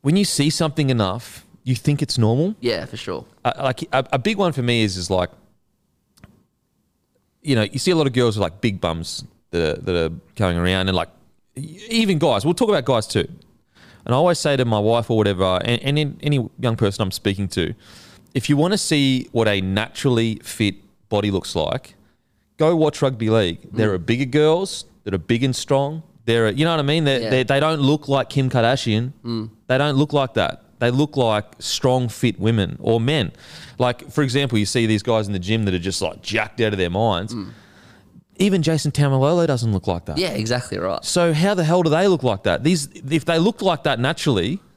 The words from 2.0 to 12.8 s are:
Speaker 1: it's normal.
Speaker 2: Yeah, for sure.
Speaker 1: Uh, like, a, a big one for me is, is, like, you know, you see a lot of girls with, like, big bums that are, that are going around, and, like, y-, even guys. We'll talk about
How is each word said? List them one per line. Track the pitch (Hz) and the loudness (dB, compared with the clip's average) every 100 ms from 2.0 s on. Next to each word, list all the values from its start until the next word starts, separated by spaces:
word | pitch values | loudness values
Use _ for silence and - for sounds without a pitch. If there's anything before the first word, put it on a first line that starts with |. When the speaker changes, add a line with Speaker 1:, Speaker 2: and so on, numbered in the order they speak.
Speaker 1:
it's | 147 - | 0 2
normal. | 110 123 175 220 | 2 2 0 -2
Speaker 2:
Yeah, | 123 98 - | -4 -4 -6
for | 107 | -12
sure. | - 82 - _ | -8 -10 -10 _
Speaker 1:
Uh, | 123 - | -6 -4
like, | 135 127 160 | -4 -4 -2
a, | 131 131 | -2 0
a | 143 | -2
big | 127 214 | -2 0
one | 185 | 0
for | 139 | 0
me | 120 120 | 0 2
is, | 107 92 | 2 -2
is, | 87 | -2
like, | 92 90 - _ _ _ _ _ _ _ _ - _ _ _ _ _ _ _ _ _ _ _ | 0 -2 -6 _ _ _ _ _ _ _ _ -20 _ _ _ _ _ _ _ _ _ _ _
you | - | -2
know, | 123 | 0
you | 104 131 | 0 -2
see | 185 | 0
a | 170 | 2
lot | 139 | 2
of | |
girls | 123 120 107 | 2 0 2
with, | |
like, | 95 - | -4 0
big | 117 98 | -2 0
bums | 85 82 82 - - _ _ | -4 -4 -6 -12 -14 _ _
that | 85 80 - | -2 -2 -2
are, | |
that | - 87 | -2 -2
are | 80 82 - - | -2 -4 -16 -2
going | 98 85 | -2 0
around, | 87 92 92 | 0 0 0
and, | 92 | -2
like, | 82 _ _ _ _ - | -4 _ _ _ _ -14
y-, | 147 170 214 | -14 -14 -6
even | 226 220 165 | 0 2 2
guys. | 156 107 | 2 2
We'll | 127 | 0
talk | 175 233 | 0 2
about | 190 | 0